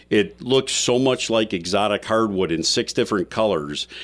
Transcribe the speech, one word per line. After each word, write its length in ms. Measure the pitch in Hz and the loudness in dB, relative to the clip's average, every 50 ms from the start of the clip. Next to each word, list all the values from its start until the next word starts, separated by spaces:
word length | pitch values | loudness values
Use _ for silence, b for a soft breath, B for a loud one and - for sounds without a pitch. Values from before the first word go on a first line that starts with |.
| B B | B B
It 320 | - 107 101 87 - - | 2 2 2 0 -4 -10
looks 320 | - 123 127 135 131 - - | -4 0 0 0 2 0 -2
so 240 | - - - 123 123 | -2 0 0 2 2
much 320 | 131 135 127 127 - - | 2 2 2 0 0 0
like 240 | - 113 113 104 - | 2 0 2 0 -2
exotic 520 | 90 82 85 95 101 101 107 104 95 - | -4 -4 -2 0 0 2 2 0 -2 0
hardwood 460 | - 113 110 113 107 101 92 95 82 | 0 2 2 2 2 0 0 0 0
in 120 | 82 80 80 | 0 0 0
six 300 | - - 123 117 - - | 0 0 0 -2 0 -2
different 360 | - 120 - 110 101 87 - | -2 0 0 0 -2 -2 -2
colors, 580 | - 113 110 107 95 80 73 71 73 71 - B B B | -2 0 0 2 0 0 -2 -4 -6 -8 -8 B B B